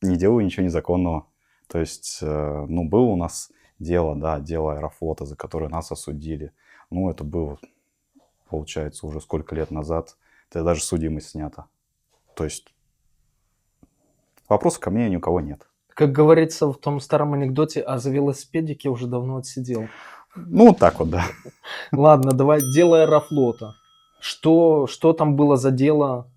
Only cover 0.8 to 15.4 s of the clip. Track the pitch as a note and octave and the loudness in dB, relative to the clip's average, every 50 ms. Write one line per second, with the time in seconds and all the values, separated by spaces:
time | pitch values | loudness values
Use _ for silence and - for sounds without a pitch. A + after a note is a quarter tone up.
0.8 | - - F2 F2+ F2+ E2+ E2 D2+ - _ _ _ _ _ _ _ _ - - E2 | -2 -2 0 0 0 -2 -2 -4 -8 _ _ _ _ _ _ _ _ -8 -6 -6
1.8 | D#2+ - - - - - - - D#2+ D2+ D2+ D2+ D2 D2 D2 D2+ D2 D2 D#2+ F2 | -4 -6 -8 -14 -16 -14 -12 -10 -8 -6 -6 -4 -6 -6 -6 -8 -8 -6 -6 -6
2.8 | E2+ D2 G2+ A#2+ B2+ A#2 F#2+ F2 E2+ E2+ - - - - _ _ _ _ _ - | -4 0 2 2 2 2 0 -2 -4 -6 -8 -12 -16 -18 _ _ _ _ _ -12
3.8 | D#2 E2 F2 F2 E2 D#2 D2 D2 D#2 D#2+ D#2+ D2 D2 D#2 E2 D#2+ D#2 D#2 D2 D2 | -6 -2 0 0 0 0 -4 -4 -4 -4 -4 -6 -6 -8 -6 -4 -4 -4 -6 -6
4.8 | D2+ D2+ - - E2 D#2 D2+ - D2+ C#2+ C#2 - - - - D#2+ D#2+ D2+ D#2+ E2 | -10 -12 -10 -8 -8 -8 -8 -8 -10 -16 -14 -16 -14 -10 -8 -8 -8 -8 -8 -10
5.8 | D#2+ - D#2+ - - - D#2 D2 D#2 D#2+ D#2 D2 D2+ - _ _ _ _ _ _ | -10 -10 -14 -14 -12 -12 -12 -12 -10 -10 -12 -12 -12 -16 _ _ _ _ _ _
6.8 | _ - E2+ F2+ F#2+ F2+ D#2 - D2 D2 E2 E2+ D#2 D2 C#2+ - - _ _ _ | _ -10 -8 -6 -4 -6 -6 -8 -10 -8 -6 -6 -6 -8 -10 -14 -20 _ _ _
7.8 | _ _ _ _ _ _ _ _ _ _ _ _ _ - E2 D2+ D2+ - - E2 | _ _ _ _ _ _ _ _ _ _ _ _ _ -12 -10 -10 -10 -8 -8 -8
8.8 | D2+ D2+ - - - D#2 D2+ D2+ - - E2 D2+ D2+ - D#2 D#2+ D#2 - D#2+ D#2 | -8 -10 -10 -14 -14 -12 -12 -12 -10 -8 -8 -8 -8 -8 -8 -8 -8 -8 -8 -10
9.8 | D2 D#2 E2 E2 - - - _ _ _ _ _ _ _ - E2+ D#2+ E2+ E2+ D2+ | -6 -6 -6 -6 -6 -10 -16 _ _ _ _ _ _ _ -8 -4 -2 -2 -2 -2
10.8 | - - F#2 D#2+ D#2+ D#2+ D#2 D2+ - - - D#2 D2+ D2 - - - _ _ _ | -4 -4 -4 -4 -4 -4 -6 -8 -10 -12 -12 -12 -12 -12 -14 -16 -20 _ _ _
11.8 | _ _ _ _ _ _ _ _ _ _ - - D#2+ D2+ - - _ _ _ _ | _ _ _ _ _ _ _ _ _ _ -10 -8 -8 -8 -8 -12 _ _ _ _
12.8 | _ _ _ _ _ _ _ _ _ _ _ _ _ _ _ _ _ _ _ _ | _ _ _ _ _ _ _ _ _ _ _ _ _ _ _ _ _ _ _ _
13.8 | _ _ _ _ _ _ _ _ _ _ _ _ _ - G#2 - - E3+ - - | _ _ _ _ _ _ _ _ _ _ _ _ _ 0 0 2 2 0 -2 -2
14.8 | - F2+ G2 A#2 A#2+ G#2 F2+ F2 - F2 F2+ F2 | -6 -4 -2 -2 -2 -2 -2 -2 -2 -2 -2 -2